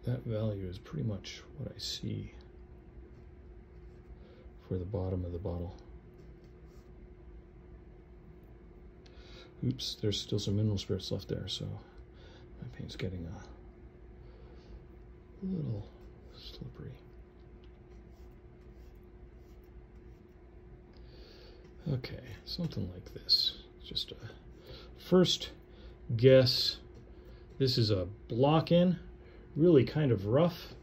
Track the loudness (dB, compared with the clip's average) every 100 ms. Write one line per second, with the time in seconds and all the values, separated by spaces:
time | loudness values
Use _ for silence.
0 | 0 -2 0 0 2 0 -4 -8 -8 -2
1 | -2 -2 -6 -12 -14 -8 -8 -6 -6 -4
2 | -4 -4 -6 -12 -18 -18 -18 -18 -18 -18
3 | -16 -18 -18 -18 -18 -18 -18 -18 -18 -18
4 | -18 -18 -16 -18 -18 -18 -2 -2 0 -2
5 | 0 0 -2 -4 -4 -4 -6 -8 -16 -16
6 | -18 -18 -18 -18 -18 -18 -18 -18 -18 -18
7 | -18 -18 -16 -18 -18 -20 -18 -18 -18 -18
8 | -18 -18 -18 -18 -18 -20 -18 -18 -18 -18
9 | -18 -18 -18 -18 -18 -4 -2 -2 -6 0
10 | 0 0 -2 -2 2 2 4 2 0 -2
11 | 0 -4 -2 -4 -4 -6 -6 -8 -12 -18
12 | -18 -18 -18 -18 -18 -12 -12 -10 -10 -6
13 | -6 -4 -8 -10 -12 -16 -18 -18 -20 -20
14 | -20 -18 -18 -18 -18 -18 -16 -16 -16 -20
15 | -20 -20 -20 -8 -4 -2 0 -4 -6 -16
16 | -18 -18 -18 -16 -16 -12 -12 -10 -12 -14
17 | -18 -20 -20 -20 -20 -18 -20 -20 -20 -18
18 | -18 -18 -18 -18 -20 -20 -18 -18 -18 -18
19 | -18 -18 -18 -18 -18 -20 -18 -18 -18 -18
20 | -18 -18 -20 -20 -20 -18 -18 -18 -18 -18
21 | -18 -18 -18 -18 -18 -18 -18 -8 -2 -2
22 | -4 -10 -10 -14 -10 -4 -4 -2 -4 -6
23 | -12 -12 2 4 4 -2 -14 -16 -6 -6
24 | -6 -8 -12 -14 -18 -18 -16 -16 -16 -16
25 | 6 8 8 4 -2 -10 -18 -18 -16 -16
26 | -2 10 12 12 12 6 2 0 -12 -18
27 | -18 -18 -18 -18 -18 2 4 6 6 4
28 | 2 -6 -4 6 8 8 8 8 8 4
29 | -4 -16 -18 -18 -6 6 10 10 10 4
30 | 4 4 6 6 6 2 -12 -16